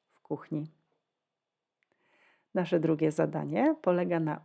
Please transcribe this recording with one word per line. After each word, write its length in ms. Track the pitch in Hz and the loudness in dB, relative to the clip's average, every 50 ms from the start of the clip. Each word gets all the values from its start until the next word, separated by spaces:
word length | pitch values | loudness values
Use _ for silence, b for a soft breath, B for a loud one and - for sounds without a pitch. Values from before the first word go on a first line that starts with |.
| _ _ | _ _
w 80 | _ _ | _ _
kuchni. 460 | _ - 151 - - - 160 151 156 156 _ _ _ _ _ _ _ _ _ _ _ _ _ _ _ _ _ _ _ _ _ _ _ _ _ _ _ _ _ _ _ _ _ _ _ _ - | _ -10 -10 -8 -8 -6 -6 -6 -6 -8 _ _ _ _ _ _ _ _ _ _ _ _ _ _ _ _ _ _ _ _ _ _ _ _ _ _ _ _ _ _ _ _ _ _ _ _ -2
Nasze 260 | 190 175 - 185 165 | -2 0 2 2 2
drugie 320 | 160 160 160 151 156 156 | 2 2 0 2 0 0
zadanie 640 | 151 165 156 151 151 151 151 143 156 208 254 320 302 - | 2 0 0 0 0 -4 -4 -2 0 2 2 2 2 0
polega 380 | - 185 175 180 180 180 175 165 | 0 0 2 2 2 0 0 0
na 240 | 160 156 151 - - | 0 -2 -4 -6 -4